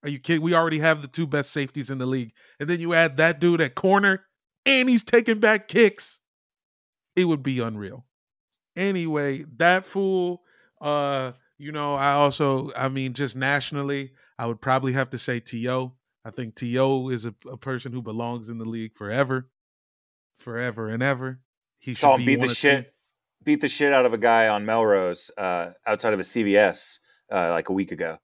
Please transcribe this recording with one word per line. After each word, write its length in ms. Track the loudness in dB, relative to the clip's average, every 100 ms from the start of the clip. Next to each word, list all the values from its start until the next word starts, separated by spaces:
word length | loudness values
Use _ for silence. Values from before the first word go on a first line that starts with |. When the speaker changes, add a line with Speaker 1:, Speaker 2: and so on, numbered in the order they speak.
Speaker 1:
Are 60 | -8
you 100 | -8
kidding? 240 | -2 0
We 120 | 4
already 240 | 2 2 2
have 240 | 2 2
the 60 | -2
two 180 | -6 -2
best 240 | -2 -2
safeties 400 | -4 -4 -6 -8
in 80 | -6
the 80 | -2
league. 260 | -2 -4 _ _ _
And 100 | -4
then 100 | -4
you 140 | 0
add 220 | 2 2 4
that 240 | 2 4
dude 200 | 2 2
at 140 | 0
corner, 500 | 0 4 4 4 0 _ _ _ _
and 240 | 2 2 4
he's 140 | 2
taking 380 | 4 4 4 2
back 280 | 4 2 0
kicks. 520 | 4 4 4 -16 -16 _ _ _ _ _ _ _ _ _ 0
It 80 |
would 180 | 2 0
be 180 | -2 -4
unreal. 460 | -4 -6 -12 -14 _ _ _ _ _ _ _ -4
Anyway, 680 | -2 -2 -2 -2 -2 -4 -10 2
that 280 | 4 4
fool, 580 | 0 -4 -2 0 -2 -6 _ _ _ _
uh, 520 | -4 -2 -2 -4 -6 -10 _ _
you 140 | -12
know, 220 | -8 -6
I 180 | 0 2
also, 580 | 4 4 4 0 0 -4 -4
I 120 | -4
mean, 260 | -2 -6
just 200 | -4 -6 -4
nationally, 760 | -2 -2 -2 -6 -4 -4 -8 _ _ -10
I 80 | -8
would 140 | -6
probably 320 | 0 0 0
have 180 | -2 -4
to 80 | -6
say 220 | -6 -6
T 280 | -8 -8 -4
O. 260 | -4 -6 _ _ _
I 60 | -16
think 240 | -12 -12
T 240 | -8 -4 0
O 300 | 2 2 -2
is 180 | -6 -6
a, 80 | -12 -18
a 60 | -14
person 360 | -8 -8 -8
who 100 | -10
belongs 460 | -8 -6 -6 -8 -10
in 100 | -12
the 60 |
league 300 | -8 -8 -10 _
forever. 540 | -6 -2 0 -2 -6 _ _ _ _ _ _ _ _ _
Forever 500 | -12 -6 -6 -6 -6
and 140 | -2
ever. 380 | 0 0 -6 -12 _ _ _ _
He 160 | -12
Speaker 2:
Saw 200 | 2 4 4
Speaker 1:
should 40 |
Speaker 2:
him 60 | 4
Speaker 1:
be 60 | 2
Speaker 2:
beat 40 |
the 60 | 0
Speaker 1:
on 40 |
a 40 |
Speaker 2:
shit, 300 | 2 2 2
Speaker 1:
team. 80 | 0 _ _ _ _ _
Speaker 2:
beat 160 | 0 0
the 80 | 0
shit 240 | 0 4
out 120 | 4 4
of 60 |
a 60 | 2
guy 300 | 4 4 4
on 180 | 2 0
Melrose, 640 | 0 4 2 2 -6 -12 -6
uh, 320 | -4 -2 -6 -8 -4
outside 260 | -2 0
of 80 | -2
a 40 |
C 180 | -4 -2
V 140 | 4 6
S, 420 | 6 2 -12 -14 _ _ _
uh, 180 | -2 0
like, 200 | -2 -2
a 20 |
week 200 | -4 -4
ago. 260 | -6 -8 -10